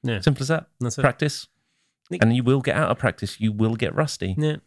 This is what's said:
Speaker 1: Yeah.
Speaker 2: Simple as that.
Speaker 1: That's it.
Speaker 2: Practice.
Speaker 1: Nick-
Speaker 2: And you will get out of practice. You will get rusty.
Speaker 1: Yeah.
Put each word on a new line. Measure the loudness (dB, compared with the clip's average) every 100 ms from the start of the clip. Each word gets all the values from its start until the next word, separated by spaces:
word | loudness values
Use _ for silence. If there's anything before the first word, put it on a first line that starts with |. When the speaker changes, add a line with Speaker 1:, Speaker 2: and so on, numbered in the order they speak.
Speaker 1:
Yeah. | -2 0
Speaker 2:
Simple | 0 0
as | -2
that. | -2 -4 _
Speaker 1:
That's | -6 0
it. |
Speaker 2:
Practice. | 0 0 -4 -4 -14 _ _ _ _ _ _
Speaker 1:
Nick- | 2
Speaker 2:
And | 4 4
you |
will | 4 2
get | 2 0
out | 0
of | 0
practice. | 0 -2 -8 -2
You | -2
will | 0 0 0
get | -2
rusty. | 0 -2 -2 -4 -2
Speaker 1:
Yeah. | -2 -4